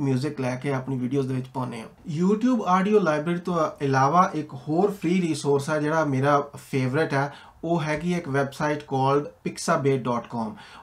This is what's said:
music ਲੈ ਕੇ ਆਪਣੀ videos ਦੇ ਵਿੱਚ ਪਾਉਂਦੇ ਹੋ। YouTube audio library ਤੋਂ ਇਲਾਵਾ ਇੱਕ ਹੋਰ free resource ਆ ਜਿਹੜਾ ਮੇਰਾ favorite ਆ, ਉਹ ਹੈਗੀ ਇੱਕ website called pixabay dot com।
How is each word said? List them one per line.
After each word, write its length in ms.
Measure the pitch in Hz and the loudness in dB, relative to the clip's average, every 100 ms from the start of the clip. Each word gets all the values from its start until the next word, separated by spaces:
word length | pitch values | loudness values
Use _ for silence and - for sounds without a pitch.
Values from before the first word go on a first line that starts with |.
music 400 | 135 127 147 139 | 0 0 -2 -4
ਲੈ 160 | 127 127 | -4 -4
ਕੇ 160 | 143 | -4
ਆਪਣੀ 240 | 131 139 131 | -4 -4 -4
videos 320 | 123 139 131 | -2 -2 -2
ਦੇ 60 | |
ਵਿੱਚ 120 | 131 131 | -4 -6
ਪਾਉਂਦੇ 280 | 135 123 117 | -6 -6 -8
ਹੋ। 60 | 110 - - 151 | -14 -16 -8 0
YouTube 420 | 185 214 247 240 180 | 2 4 2 2 2
audio 340 | 185 196 208 | 2 4 4
library 380 | 165 147 160 175 | 4 0 0 -4
ਤੋਂ 320 | 185 170 156 - | -2 0 -2 -2
ਇਲਾਵਾ 480 | 143 135 139 175 185 | 0 4 4 4 4
ਇੱਕ 200 | 151 147 | 0 -8
ਹੋਰ 360 | 135 151 160 202 | -8 -4 2 0
free 380 | 196 165 185 165 | 0 0 2 0
resource 420 | 135 143 143 147 | 0 2 2 2
ਆ 80 | 151 | -2
ਜਿਹੜਾ 260 | 147 160 | 0 0
ਮੇਰਾ 440 | 151 131 147 143 143 - | 2 2 4 2 0 -10
favorite 580 | - 135 127 147 151 | -4 -2 0 0 0
ਆ, 160 | 139 143 - - - | 0 -2 -6 -20 -8
ਉਹ 180 | 165 170 | -2 0
ਹੈਗੀ 320 | 151 151 175 | 0 -2 -2
ਇੱਕ 140 | 175 139 | -2 0
website 500 | 139 131 - 151 147 | 0 -2 -2 -2 -2
called 480 | - 131 135 143 147 | -2 0 2 2 0
pixabay 680 | - 185 - - 160 139 135 | -8 -8 -4 0 2 2 0
dot 280 | 117 120 | 0 -4
com। 320 | - 117 110 - - - | -4 -6 -6 -8 -18 -12